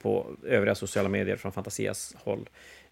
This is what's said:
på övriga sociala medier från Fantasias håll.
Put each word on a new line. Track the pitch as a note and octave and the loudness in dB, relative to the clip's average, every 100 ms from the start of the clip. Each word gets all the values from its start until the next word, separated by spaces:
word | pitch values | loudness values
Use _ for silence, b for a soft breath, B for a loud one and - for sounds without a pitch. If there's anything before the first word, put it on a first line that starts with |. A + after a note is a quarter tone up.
på | G#2 G2+ A#1 C#2 | 0 0 0 -6
övriga | C#2+ A2+ G#2 G2+ | 2 4 4 2
sociala | G2+ G#2 G2 | 0 0 2
medier | G2+ F#2+ G2 | 2 0 -2
från | G2 | -4
Fantasias | G2 G#2 - G#2 G2 - - | -6 -6 -4 -2 -4 -8 -8
håll. | - G#2+ A2 B B B B | -6 -4 -6 B B B B